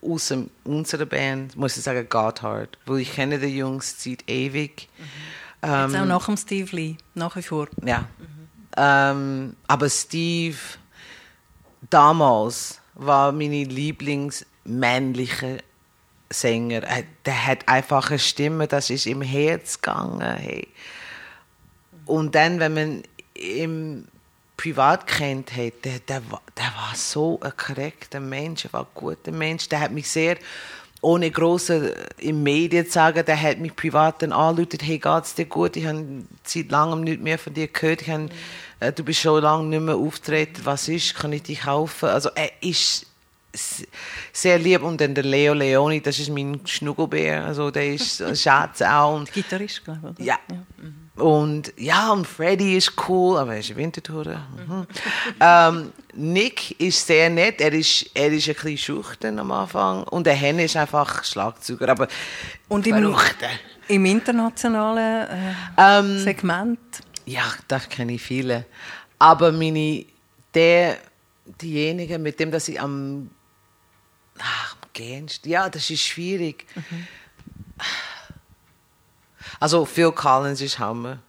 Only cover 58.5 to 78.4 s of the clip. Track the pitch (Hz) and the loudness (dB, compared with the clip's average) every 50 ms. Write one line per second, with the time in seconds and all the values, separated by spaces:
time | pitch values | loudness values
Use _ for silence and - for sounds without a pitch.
58.5 | 151 - - 156 151 143 - - 147 - - - - - - 220 - - 208 196 | -4 -4 -4 -6 -6 -6 -6 -6 -6 -6 -8 -10 -14 -8 -6 -6 -6 -4 -4 -4
59.5 | 190 196 98 - - - 98 190 185 190 98 - - 175 170 160 143 139 139 143 | -2 -2 -4 -2 0 0 0 2 0 -2 -6 -4 -4 0 2 4 2 4 2 0
60.5 | 147 170 170 160 - 165 151 147 - 151 143 - - - - - - 101 98 110 | 2 2 0 0 2 0 -2 0 2 0 0 0 -2 -6 -6 -6 -4 -2 -4 -4
61.5 | 117 - - - 127 - 131 120 131 117 131 - - - - - - - - - | -4 -8 -10 -10 -6 -4 2 2 4 4 2 -2 -2 -10 -10 -10 -10 -12 -12 -12
62.5 | - - _ _ 208 202 196 226 214 214 214 202 202 - - - - - - - | -14 -16 _ _ -2 0 2 4 4 4 4 4 4 4 4 2 2 0 -6 -6
63.5 | - - - - - - - - 208 196 190 185 196 226 - - 247 233 226 226 | -6 -8 -10 -16 -20 -20 -2 2 4 4 6 6 4 4 2 2 0 2 2 0
64.5 | 233 - - 240 226 214 214 220 220 226 226 220 220 226 220 - - 180 190 190 | -2 -2 -2 0 2 2 2 2 0 0 0 0 0 -2 -2 -4 -6 -6 -4 -4
65.5 | 185 180 180 175 - - 190 196 202 202 202 196 196 196 196 196 196 - - 185 | -6 -6 -10 -4 8 10 12 12 12 10 8 4 0 0 0 0 -2 0 0 -2
66.5 | 170 175 202 233 233 233 - _ - - - _ - - - - 127 127 - - | 0 0 0 -2 -4 -4 -6 _ -20 -20 -20 _ -18 -16 -12 -10 -4 -4 -4 -4
67.5 | - - - _ 135 135 - - - - 123 117 120 117 - - 127 127 131 127 | -4 -8 -6 _ -4 -4 -4 -6 -6 -6 -4 -4 -4 -6 -6 -4 -4 -2 0 0
68.5 | 123 117 120 - - - - - - - - _ _ _ 147 156 165 160 165 170 | -2 -2 -2 -8 -16 -20 -18 -16 -16 -18 -18 _ _ _ 10 10 10 10 8 4
69.5 | 156 160 160 160 156 156 156 151 156 123 - - _ _ _ _ _ _ _ _ | 4 4 0 0 0 0 0 0 -2 -4 -6 -12 _ _ _ _ _ _ _ _
70.5 | _ 165 165 165 170 175 175 170 127 - - - _ _ _ _ _ _ _ - | _ 6 6 8 8 8 6 4 0 -4 -8 -20 _ _ _ _ _ _ _ -20
71.5 | - _ 165 165 156 147 151 156 165 180 175 156 175 165 160 151 147 - 160 160 | -18 _ -10 -4 -2 0 0 0 0 -4 -4 -6 -6 -4 -4 -4 -2 -2 -2 0
72.5 | 151 165 143 - 151 - - 139 139 139 139 139 139 139 139 113 _ _ _ _ | 0 -4 -4 -4 -6 -4 -4 -4 -4 -6 -6 -8 -8 -10 -12 -14 _ _ _ _
73.5 | _ _ _ _ _ _ _ _ _ _ _ _ _ _ _ _ _ - - - | _ _ _ _ _ _ _ _ _ _ _ _ _ _ _ _ _ -12 -8 -6
74.5 | - - - - - _ - _ _ - 117 117 127 135 151 151 - - - 147 | -6 -6 -8 -10 -12 _ -20 _ _ -14 -14 -12 -12 -12 -12 -12 -14 -12 -6 -2
75.5 | 165 175 190 190 - 160 139 - 160 147 - - - - 170 180 190 190 175 160 | 0 0 0 -2 -4 -6 -6 -4 -2 -2 -2 -4 -4 -6 -6 -4 -4 -2 -4 -4
76.5 | 147 _ - _ - - 156 - 170 165 175 170 - - - _ _ _ - - | -6 _ -16 _ -14 -14 -12 -12 -12 -12 -12 -14 -18 -20 -20 _ _ _ -20 -20
77.5 | - - - - - - - - - - - - - - - - - - | -20 -20 -20 -20 -16 -10 -8 -8 -8 -8 -10 -12 -14 -16 -18 -20 -20 -20